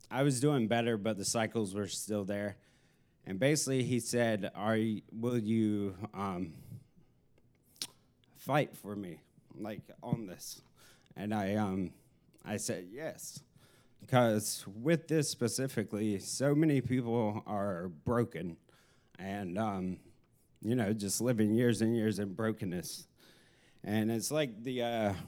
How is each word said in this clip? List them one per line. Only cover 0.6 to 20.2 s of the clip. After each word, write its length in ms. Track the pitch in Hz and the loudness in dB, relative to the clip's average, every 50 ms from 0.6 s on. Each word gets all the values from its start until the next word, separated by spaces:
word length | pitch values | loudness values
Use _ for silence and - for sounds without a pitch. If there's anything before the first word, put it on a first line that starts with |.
| 110 | 4
better, 300 | 98 117 117 117 120 117 | 4 4 4 4 2 0
but 200 | 104 98 113 107 | 0 0 -2 -2
the 80 | 98 95 | 0 -2
cycles 480 | - - 117 110 104 - 117 107 92 | 0 2 2 0 2 2 0 -2 0
were 140 | 95 104 101 | -2 -4 -4
still 380 | 90 - - - 101 107 104 98 | -4 -4 -8 -4 -2 -2 -2 -2
there. 320 | 95 101 101 104 101 98 - _ _ _ _ _ _ _ _ _ _ _ _ - - | -2 -2 -2 -4 -4 -6 -8 _ _ _ _ _ _ _ _ _ _ _ _ -8 -8
And 100 | 95 90 | -2 2
basically 460 | 131 143 151 143 - 131 135 127 120 | 4 4 4 4 2 2 2 2 2
he 160 | 117 123 117 | 2 2 0
said, 500 | - - 120 120 117 113 110 98 98 - - | 0 2 2 2 4 4 2 0 -2 -4 -4
"Are 200 | - 101 110 113 | -2 0 2 2
you, 260 | 110 110 110 107 95 - - | 2 2 0 -2 -4 -6 -10
will 260 | - 113 117 123 123 120 | -8 -2 -2 0 0 0
you, 580 | 104 110 113 110 110 104 104 101 101 98 92 90 107 - | 2 2 4 4 4 4 2 0 -2 -4 -4 -6 -10 -10
um, 420 | - 95 101 98 90 90 95 160 - - - - - - - _ _ - - _ _ _ _ _ _ _ _ _ _ _ _ _ _ - - - - _ _ _ _ _ _ _ _ | -6 -4 -4 -4 -2 -2 -4 -6 -8 -14 -16 -16 -16 -16 -18 _ _ -20 -20 _ _ _ _ _ _ _ _ _ _ _ _ _ _ -12 -12 -12 -12 _ _ _ _ _ _ _ _
fight 400 | - - - 135 151 127 - - | -12 -2 2 2 2 2 2 -4
for 200 | - - 98 104 | -14 -10 -8 -8
me, 240 | 101 98 87 80 - _ _ _ - _ _ - | -6 -6 -8 -10 -14 _ _ _ -20 _ _ -12
like, 260 | - 107 107 107 - - - 92 - | -8 -8 -8 -8 -10 -12 -16 -20 -12
on 240 | - 123 123 117 107 | -4 -4 -4 -4 -4
this?" 360 | 90 82 - - - - - - _ _ _ - - - _ _ _ - | -10 -12 -12 -14 -14 -16 -16 -20 _ _ _ -20 -20 -20 _ _ _ -12
And 160 | - 98 104 | -8 -6 -2
I, 220 | 110 104 98 98 104 | -2 0 0 0 0
um, 380 | 107 107 95 95 98 90 82 - - _ _ _ _ _ _ _ - - | 0 0 0 0 -2 -4 -4 -6 -14 _ _ _ _ _ _ _ -18 -10
I 120 | 95 104 | -8 -6
said, 320 | 98 - - 98 90 90 90 | -6 -4 -4 -6 -6 -8 -12
"Yes." 500 | 107 139 160 143 - - - - - - - _ _ - - - - - _ _ _ - - - | -12 -10 -10 -10 -10 -10 -14 -14 -14 -16 -18 _ _ -20 -20 -20 -20 -20 _ _ _ -18 -4 4
'Cause 560 | 131 123 120 117 107 107 104 - - - - | 4 6 6 6 4 2 0 -2 -6 -8 -10
with 420 | 98 98 110 120 160 170 - - - | -12 -10 -2 2 2 2 2 2 0
this 200 | 156 160 143 - | 2 2 2 0
specifically, 920 | - - 120 107 - - 135 135 - 117 101 - 110 101 110 107 101 92 | -2 -2 -2 0 0 -2 -4 -2 -2 -2 -2 -2 -2 0 0 0 0 -2
so 360 | - - - - 131 143 147 | -4 -6 -4 0 2 4 4
many 260 | 151 165 156 143 131 | 4 4 4 4 4
people 600 | - - 127 131 117 117 117 120 110 104 104 107 - | 2 2 0 0 0 0 0 2 2 0 -2 -4 -6
are 420 | - 104 101 101 101 92 85 90 92 | -4 -4 -2 -2 -2 -2 -4 -6 -8
broken 680 | 80 73 - 120 117 120 117 - - 80 92 85 82 - _ - - _ _ _ _ _ _ _ _ - | -8 -6 -2 0 2 2 2 0 -2 -6 -6 -6 -8 -10 _ -20 -20 _ _ _ _ _ _ _ _ -10
and, 400 | 92 98 101 101 101 87 87 104 | -6 -6 -4 -4 -4 -4 -2 -2
um, 400 | 113 107 98 92 92 92 90 - - - - _ | -2 -2 -2 -2 -4 -4 -4 -6 -10 -20 -20 _